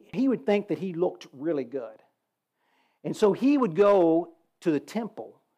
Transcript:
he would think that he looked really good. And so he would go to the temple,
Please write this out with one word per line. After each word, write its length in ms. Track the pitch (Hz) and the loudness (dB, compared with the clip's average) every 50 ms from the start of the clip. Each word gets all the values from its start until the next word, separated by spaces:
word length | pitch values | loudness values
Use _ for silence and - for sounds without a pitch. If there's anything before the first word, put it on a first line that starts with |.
| _ _ - | _ _ -4
he 160 | 196 262 269 | -2 0 0
would 160 | 233 - - | -2 -2 0
think 240 | 220 202 208 202 - | 0 0 0 0 -4
that 100 | 160 143 | -6 -6
he 140 | 180 190 170 | -6 -8 -4
looked 340 | 160 180 180 - - - - - | -2 -4 -4 -4 -8 -16 -20 -16
really 320 | 131 139 165 160 139 127 | -10 -8 -6 -6 -6 -6
good. 360 | 117 131 135 113 110 110 107 _ _ _ _ _ _ _ _ _ _ _ _ _ _ _ _ _ _ _ _ - | -8 -10 -12 -12 -12 -16 -20 _ _ _ _ _ _ _ _ _ _ _ _ _ _ _ _ _ _ _ _ -10
And 120 | - 156 | -10 -2
so 180 | - 214 202 180 | 0 2 2 2
he 240 | 135 220 277 294 | 2 2 2 2
would 180 | 285 247 190 156 | 2 0 0 2
go 580 | 170 202 202 202 196 170 165 160 165 175 - - _ _ _ _ _ | 4 4 6 6 6 6 4 4 2 0 -4 -12 _ _ _ _ _
to 100 | - 175 | -2 -2
the 80 | 151 139 | -2 -2
temple, 600 | 143 - - 220 233 - - - 110 - - _ _ _ _ | -4 -6 -8 -8 -8 -8 -10 -14 -16 -16 -20 _ _ _ _